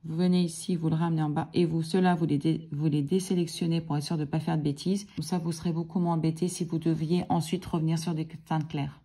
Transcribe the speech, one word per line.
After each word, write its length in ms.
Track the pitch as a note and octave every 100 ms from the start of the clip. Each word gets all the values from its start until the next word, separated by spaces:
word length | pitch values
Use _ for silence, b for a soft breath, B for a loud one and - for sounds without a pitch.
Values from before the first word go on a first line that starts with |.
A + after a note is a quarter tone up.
Vous 120 | D#3+ D#3+
venez 280 | F3+ F3+
ici, 320 | F3 - - F3
vous 120 | D#3+
le 80 | D#3
ramenez 280 | E3+ E3
en 80 | D3+
bas 180 | D3+ - -
et 100 | E3+
vous, 160 | D#3+
ceux-là, 320 | D#3+ F#3+ F#3
vous 140 | F3 D#3+
les 100 | D3
dé-, 320 | D#3+ D#3+ D#3+
vous 140 | C#3+ D#3
les 160 | D3
désélectionnez 800 | C#3+ F#3+ F#3 F3+ E3 - E3+ E3
pour 160 | D#3+ D3
être 60 |
sûr 140 | C#3+ D#3+
de 40 |
ne 60 | D3
pas 120 | D#3+
faire 200 | D#3 D#3+
de 20 |
bêtises. 460 | D3 C#3+ F3 G3 G3+ -
Comme 100 | D3+
ça, 140 | F3+
vous 120 | E3
serez 200 | E3 F3
beaucoup 280 | D#3+ E3 G3
moins 140 | F3
embêté 340 | E3 D#3+ D#3+ F3+
si 160 | F3
vous 140 | F3 E3
deviez 460 | E3 D#3+ D#3 F3 -
ensuite 360 | E3+ D#3 F#3 -
revenir 320 | E3+ D#3+ D#3+
sur 160 | E3+
des 140 | D#3+ D#3+
teintes 400 | - - D#3+ D#3
claires 340 | D3+ C#3 -